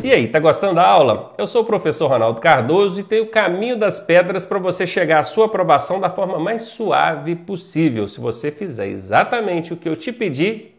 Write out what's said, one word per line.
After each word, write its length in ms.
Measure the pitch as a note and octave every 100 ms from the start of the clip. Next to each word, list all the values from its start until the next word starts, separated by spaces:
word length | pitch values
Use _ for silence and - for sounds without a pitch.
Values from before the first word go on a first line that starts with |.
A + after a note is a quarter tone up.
E 80 | B3+
aí, 160 | B3 A#2
tá 140 | D#3
gostando 360 | D#3 C#3+ G3+ E3+
da 100 | F#3
aula? 480 | F#3+ C3+ G#2 - -
Eu 80 | G3+
sou 160 | B3
o 40 | A3
professor 420 | G3+ F3+ C#3 D3+
Ronaldo 320 | B2+ A2+ A2+
Cardoso 580 | E3 D3 A#2 F3 G3+ F#3
e 60 |
tenho 200 | G3+ A3
o 40 | A3
caminho 480 | A3 G3 F3+ A#3 A#3+
das 240 | G#3 F3+
pedras 440 | - F3 F3+ F#3
pra 140 | - G3
você 280 | F#3 F3 F3+
chegar 340 | G3 D#3+ D#3+
à 40 |
sua 220 | D3 - A3
aprovação 540 | G#3 F3 C#3+ - F#3
da 100 | F#3
forma 300 | F3+ F#3+ F3
mais 220 | E3+ A3+
suave 720 | - - G#3+ C#3 D#3 D3+ D3 E3+
possível. 720 | - F#3+ - D3+ E3 A2+ G2+
Se 120 | -
você 300 | A#2+ A2+ D3
fizer 380 | D3 G3 A2 G2
exatamente 840 | G2 F#2+ A2+ - A#3+ G#3 F3 E3+
o 40 | E3+
que 120 | E3+
eu 60 |
te 160 | D#3 -
pedi, 640 | A3+ G3+ C3 F3+ A3 -